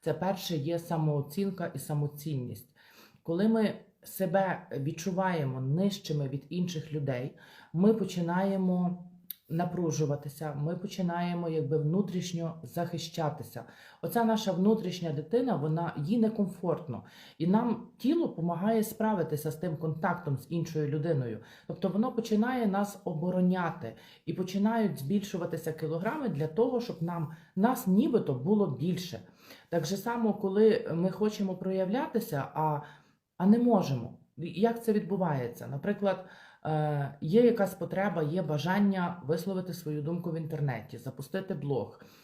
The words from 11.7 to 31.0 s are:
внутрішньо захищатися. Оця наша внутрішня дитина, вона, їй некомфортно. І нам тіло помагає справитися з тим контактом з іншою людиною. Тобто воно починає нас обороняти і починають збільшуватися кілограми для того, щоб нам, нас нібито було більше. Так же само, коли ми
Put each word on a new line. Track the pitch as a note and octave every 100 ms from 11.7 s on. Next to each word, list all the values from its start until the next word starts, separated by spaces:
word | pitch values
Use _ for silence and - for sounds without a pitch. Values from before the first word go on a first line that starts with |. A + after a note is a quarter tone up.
| D3+
внутрішньо | D3 F3+ G3+ F3+ F3 E3+ E3 E3
захищатися. | B2 - F3 E3 - - D3+ - A2+ - - - - -
Оця | - A#3
наша | A3+ A3 G3
внутрішня | E3+ G3 A3 F3 - E3+
дитина, | C#3+ D3 B3 C4 E3
вона, | D3+ D#3+ E3+ -
їй | D3 A#3
некомфортно. | A3 A3 G3 - F3 D3+ - G#2+ - - - -
І | E3
нам | G#3 A#3+ G#3+ - _
тіло | B3 E4+ D#4
помагає | - E3+ E3+ G3+ A3+
справитися | G#3+ - A3 G3+ D#3+ D3 D#3+
з | D3
тим | F3+ C#3+
контактом | D#3+ D3 G3 F#3 - C3+
з | -
іншою | E3+ D#3+ D#3 D3
людиною. | D3+ C#3 C3+ B2 G#2+ - - -
Тобто | E3 F#3+
воно | F#3+ B3+
починає | A#3 A3 G#3+ A#3+ B3+ A3
нас | F#3+ G3+ -
обороняти | - D#3 F3+ F3+ F3+ F#3 E3+ - A2+ - - - -
і |
починають | - F3+ G3 G#3 A3+ G#3 C#3
збільшуватися | C3+ G3+ G3 F3+ E3+ D#3+ -
кілограми | D#3 D#3 E3 G3 D#4 B3+
для | C#3+ D3+
того, | - B3+ B3
щоб | - -
нам, | E3 E3+ D#3 - - -
нас | A3 B3+ F#3
нібито | F#3 D#4 A3+ -
було | B2+ C#3+ G#3+ G3
більше. | B2 D#3 E3 - A2+ - _ - - _
Так | E3+ D3
же | G3
само, | A#3+ A#3+ A3
коли | G3 F#3+ G3 A3 F#3+ -
ми | E3